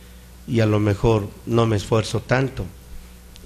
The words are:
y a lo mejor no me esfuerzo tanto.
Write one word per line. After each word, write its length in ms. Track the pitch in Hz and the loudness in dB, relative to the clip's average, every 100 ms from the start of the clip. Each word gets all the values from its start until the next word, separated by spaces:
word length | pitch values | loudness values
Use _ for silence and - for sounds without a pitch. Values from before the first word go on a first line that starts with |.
| - - - - - | -20 -20 -20 -18 -4
y 140 | 113 | 2
a 60 | 110 | 2
lo 140 | 104 | 4
mejor 480 | 104 98 117 110 104 - - | 2 2 2 2 0 -10 -2
no 200 | 117 113 | 2 2
me 100 | 104 | 0
esfuerzo 440 | - 113 104 107 | 0 -2 0 -4
tanto. 440 | - 127 131 123 87 - - - - - - - | -2 -2 -2 -4 -12 -12 -18 -18 -18 -20 -20 -20